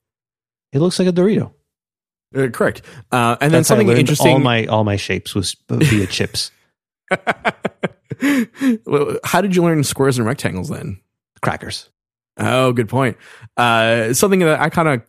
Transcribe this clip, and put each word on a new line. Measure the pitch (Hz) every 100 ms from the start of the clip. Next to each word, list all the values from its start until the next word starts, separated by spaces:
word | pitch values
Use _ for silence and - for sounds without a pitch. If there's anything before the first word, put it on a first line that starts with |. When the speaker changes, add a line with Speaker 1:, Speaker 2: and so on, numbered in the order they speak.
| _ _ _ _ _ _ _
Speaker 1:
It | 139
looks | 175 -
like | 185
a |
Dorito. | 175 185 220 - _ _ _ _ _ _ _ _ 131
Speaker 2:
Uh, | 131
correct. | 113 175 - - - -
Uh, | 123 117 117
and | 143
then | 165
Speaker 1:
That's | 160
how | 127
I |
Speaker 2:
something | 107
Speaker 1:
learned | 120
Speaker 2:
interesting. | 127 147 131
Speaker 1:
all | 131
my, | 127 117 113
all | 110
my | 104 101
shapes | - 95 - 104
was | 90 - _
via | 120 151 107 92
chips. | - 101 - - _ _ _ _ _ _
Speaker 2:
<laughs> | 185 - - 214 - - - 185 - _ - 277 277 220 - 269 220 -
Well, | 143 - - -
how | 170
did | 196
you | 180
learn | 170 160
squares | 139 - 135 123
and | 110
rectangles | 139 - 92 87
then? | - - 98 _ _ _ _
Speaker 1:
Crackers. | - 78 - - - _ _ _ _ -
Speaker 2:
Oh, | 107 127 131
good | 123 107
point. | 123 131 95 - - 113 -
Uh, | 120 113 113 117 110
something | 127 208 190
that | 165 147
I | 151
kinda | 175 160 131